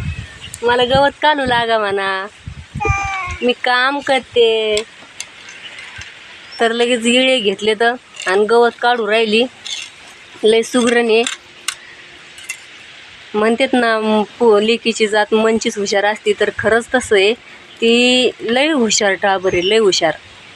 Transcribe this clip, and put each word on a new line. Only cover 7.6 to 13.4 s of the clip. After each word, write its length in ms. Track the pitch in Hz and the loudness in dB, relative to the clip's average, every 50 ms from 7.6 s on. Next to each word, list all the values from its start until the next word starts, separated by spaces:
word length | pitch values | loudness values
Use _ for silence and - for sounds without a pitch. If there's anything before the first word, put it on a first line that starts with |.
| 208 220 220 | 0 -2 0
तर 200 | 202 233 233 247 247 - - - - - 185 | 2 0 0 0 -2 -8 -18 -18 -10 -4 -2
आणि 180 | 185 202 214 | 0 0 2
गवत 260 | 208 233 233 240 233 226 - | 2 4 4 4 2 2 0
काढू 260 | - 240 247 240 220 202 | 0 0 0 0 0 0
राहिली. 360 | 214 226 226 214 208 226 247 254 - - - - - - - - - - - - - - - - - - - | 0 0 2 2 2 0 0 0 -4 -12 -14 -14 -12 -12 -12 -16 -18 -20 -20 -20 -20 -20 -20 -20 -12 -2 2
लय 180 | 214 220 226 | 2 2 2
सुगरण 440 | 226 - - 254 233 247 233 240 233 | 0 0 0 0 2 2 2 2 2
आहे. 180 | 226 214 226 240 254 - - - - - - - - - - - - - - - - - - - - - - - - - - - - - - - - - - - - - - - - - | 2 2 0 0 -2 -6 -10 -14 -20 -20 -14 -12 -12 -12 -12 -18 -20 -20 -20 -20 -20 -20 -20 -20 -20 -20 -20 -16 -16 -16 -16 -18 -20 -20 -20 -20 -20 -20 -20 -20 -20 -20 -20 -20 -6 -2
म्हणतात 400 | 214 | 0